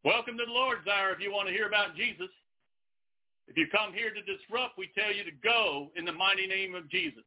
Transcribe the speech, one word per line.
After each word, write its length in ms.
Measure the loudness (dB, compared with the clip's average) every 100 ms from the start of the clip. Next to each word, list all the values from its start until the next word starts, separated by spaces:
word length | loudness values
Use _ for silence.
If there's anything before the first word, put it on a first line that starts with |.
Welcome 340 | 4 2 0 -4
to 80 | -2
the 60 |
Lord's 360 | 0 0 0 0
Hour 240 | 2 2
if 80 | 0
you 120 | -2
want 160 | -2 -2
to 60 |
hear 140 | -2 2
about 280 | 2 2 0
Jesus. 340 | -4 -4 -12 _ _ _ _ _ _ _ _ _ _ _ -6
If 100 | 0
you 100 | 2
come 220 | 2 0
here 160 | -2 -4
to 120 | -4
disrupt, 560 | -8 -8 -4 -4 -4 -6
we 120 | -6 -2
tell 160 | 0
you 100 | -2
to 80 | -4 -2
go 480 | 2 4 4 0 -6 -6
in 80 |
the 80 | -6
mighty 360 | 2 2 4 2
name 260 | 0 -2
of 160 | -4 -2
Jesus. 340 | -2 -2 -6